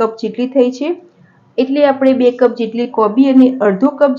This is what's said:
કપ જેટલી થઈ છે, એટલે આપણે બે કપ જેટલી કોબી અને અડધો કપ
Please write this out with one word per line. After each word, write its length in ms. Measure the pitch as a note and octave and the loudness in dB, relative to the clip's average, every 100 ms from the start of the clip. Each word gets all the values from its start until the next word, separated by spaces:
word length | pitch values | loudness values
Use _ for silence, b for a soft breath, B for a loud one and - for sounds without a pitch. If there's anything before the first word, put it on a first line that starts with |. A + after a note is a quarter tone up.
કપ 180 | A3 A3 | -4 -4
જેટલી 300 | G#3+ - B3+ C4+ | -8 -6 -4 0
થઈ 180 | B3 C4 | 0 -2
છે, 160 | D4+ F4 - b b b b - | -6 -8 -12 b b b b -4
એટલે 300 | C4 C#4 C#4+ | -2 0 0
આપણે 240 | C4+ C4 C4 | 2 0 2
બે 140 | B3 A#3+ | 0 2
કપ 180 | B3 A3+ | 0 0
જેટલી 320 | A3 A#3 A#3+ A#3+ | -6 -6 -6 -2
કોબી 280 | G#3+ A3 C4+ | 0 2 4
અને 160 | C4 B3+ C4 G#3+ | 4 4 2 -2
અડધો 260 | F#3+ C#4 C#4 | 0 -2 0
કપ 100 | C#4+ | 0